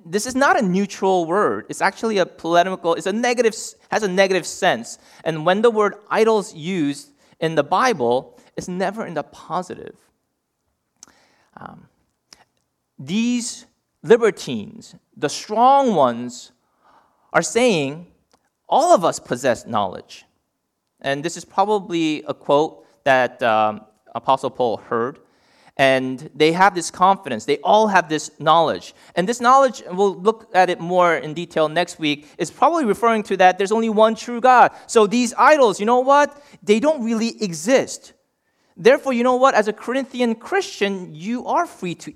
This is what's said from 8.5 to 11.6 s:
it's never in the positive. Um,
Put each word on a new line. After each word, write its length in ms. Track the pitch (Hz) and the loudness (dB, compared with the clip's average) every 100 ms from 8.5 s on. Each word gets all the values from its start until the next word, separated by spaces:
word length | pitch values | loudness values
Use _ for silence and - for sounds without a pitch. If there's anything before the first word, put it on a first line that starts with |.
| - | -14
it's 140 | 175 | -10
never 360 | 180 190 214 185 | -6 -6 -6 -10
in 80 | |
the 100 | 151 | -10
positive. 760 | - - - 165 175 - - - _ _ _ _ _ _ _ _ _ _ - _ _ _ _ | -10 -18 -8 -8 -8 -14 -16 -20 _ _ _ _ _ _ _ _ _ _ -20 _ _ _ _
Um, 320 | - | -20